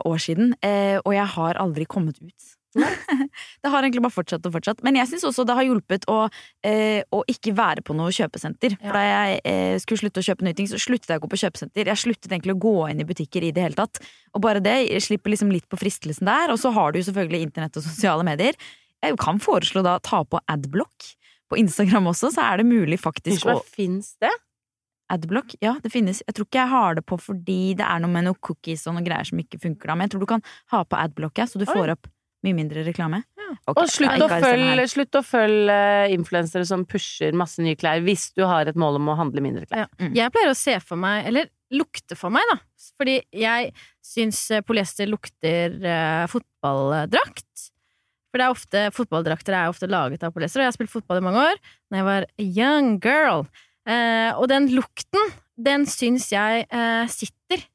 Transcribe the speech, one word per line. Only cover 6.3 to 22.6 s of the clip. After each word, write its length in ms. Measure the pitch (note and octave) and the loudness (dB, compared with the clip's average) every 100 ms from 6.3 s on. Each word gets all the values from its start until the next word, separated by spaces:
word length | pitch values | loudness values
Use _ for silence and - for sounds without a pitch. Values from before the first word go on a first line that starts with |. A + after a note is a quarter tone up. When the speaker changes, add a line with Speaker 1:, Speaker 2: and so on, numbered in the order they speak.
| - - _ | -2 -20 _
Speaker 1:
eh, 400 | G#3 G#3+ G#3+ G#3 - | 0 2 2 0 -2
å 120 | G#3 - | -2 -2
ikke 280 | A#3+ A3 G3+ | -4 -2 0
være 260 | G#3 D3+ | 2 0
på 120 | - D3+ | -2 -2
noe 140 | E3+ | -2
kjøpesenter. 640 | - F3 - D#3 - B3+ G3 | 0 -2 -4 -10 -2 -2 -2
Speaker 2:
Ja. 100 | G3+ | -2
Speaker 1:
For 60 | |
da 80 | G3+ | 0
jeg, 400 | G3+ G3+ G3+ F#3+ | 2 2 0 0
eh, 340 | - F#3+ F#3 F#3 | 0 0 0 0
skulle 200 | - G#3+ | -2 -4
slutte 220 | G#3 - | -2 -4
å 20 | |
kjøpe 200 | F#3+ F#3 | -2 -2
nye 100 | F#3 | -2
ting, 120 | D#3+ G3 | -2 -4
så 80 | - | -4
sluttet 300 | - B3 - | -2 -2 -2
jeg 100 | D#3+ | -4
å 60 | - | -2
gå 40 | |
på 100 | - | -2
kjøpesenter. 460 | F#3+ - D#3 G3+ G3 | -2 -4 -8 -4 -2
Jeg 100 | G#3 | 0
sluttet 320 | A#3+ A3 - | -2 -4 -4
egentlig 240 | F3+ F3+ | -4 -2
å 60 | F#3+ | 0
gå 300 | A3 G3+ D#3 | 2 2 0
inn 100 | D3+ | -4
i 40 | |
butikker 380 | D#3 E3+ D3+ F3+ | -4 -6 -4 -2
i 80 | E3+ | -2
det 120 | D#3 | 0
hele 120 | E3+ | 0
tatt. 240 | C#3+ A3 - - - _ | 0 -4 -4 -18 -20 _
Og 80 | G#3 | 0
bare 180 | A3 G3+ | 2 2
det, 300 | G3 B3+ B3 | 2 2 2
jeg 100 | F#3+ | 0
slipper 300 | - G#3 - | 0 -2 0
liksom 180 | G#3 G#3 | 0 2
litt 160 | F3+ - | 0 -2
på 100 | F#3 | -6
fristelsen 480 | F#3+ - D#3 D3+ F#3+ | -4 -4 -6 -2 0
der. 240 | B3+ E4+ | 2 2
Og 60 | A#3 | 0
så 120 | B3+ | 2
har 200 | G#3+ D3+ | 2 2
du 80 | E3 | 0
jo 100 | F#3 | -2
selvfølgelig 300 | G3 E3 E3+ D#3+ | -2 -2 -2 -4
internett 260 | - D#3+ D#3 | -6 -8 -6
og 60 | |
sosiale 400 | D#3 D#3+ G3 D#3+ | -10 0 2 2
medier. 300 | F3 D3 A3+ - - - _ _ | 2 2 0 -2 -8 -20 _ _
Jeg 140 | D4+ C#4 | -2 0
kan 220 | - G3+ | 0 0
foreslå 420 | - G3+ - F#3+ | 2 2 2 2
da 160 | F#3 F3 | 2 2
ta 240 | - G3+ | 0 0
på 140 | D3+ D#3+ - | 0 -4 -2
Adblock. 720 | D3+ C3+ D#3+ - - - - _ _ - | -4 -2 -4 -4 -10 -20 -20 _ _ -4
På 60 | - | 2
Instagram 460 | G3+ - G3+ G#3+ F3+ | 2 4 4 4 4
også, 240 | F3 C4 | 2 0
så 120 | E4 A#3 | 2 2
er 60 | |
det 80 | F#3+ | 4